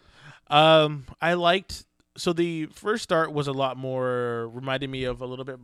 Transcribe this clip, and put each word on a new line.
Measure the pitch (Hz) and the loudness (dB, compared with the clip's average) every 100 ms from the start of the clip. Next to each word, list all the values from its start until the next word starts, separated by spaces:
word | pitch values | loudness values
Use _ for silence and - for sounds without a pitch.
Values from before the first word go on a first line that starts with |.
| _ _ - - - | _ _ -20 -18 2
um, | 147 156 160 151 147 127 - | 6 8 8 6 0 -12 -4
I | 160 | 0
liked, | 175 170 190 180 - - _ _ - | 2 2 2 -2 -16 -18 _ _ -6
so | - | -2
the | 170 170 165 151 | 0 0 -2 -8
first | - 202 220 - | -8 -4 -4 0
art | 170 156 | 0 0
was | 147 143 | -2 -4
a | |
lot | 135 135 127 | -2 -4 -4
more, | 131 131 127 123 120 117 113 | -6 -4 -2 -2 -4 -4 -8
reminded | 117 135 131 135 | -8 -6 -4 -4
me | 131 | -6
of | 127 120 | -6 -6
a | 127 | -8
little | 127 | -10
bit | 135 131 | -12 -14